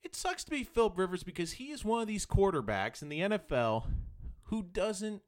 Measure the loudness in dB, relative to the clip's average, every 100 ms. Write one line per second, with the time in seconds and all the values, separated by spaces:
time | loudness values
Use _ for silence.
0 | -10 -4 -2 -2 -4 -4 -2 4 4 4
1 | 0 -2 -6 -6 -6 -6 -8 -6 0 0
2 | 0 -2 2 6 6 4 0 0 0 -4
3 | -8 -2 0 0 2 2 4 2 0 -2
4 | -4 -10 -12 -12 -6 -4 -4 -2 0 0
5 | -4 -6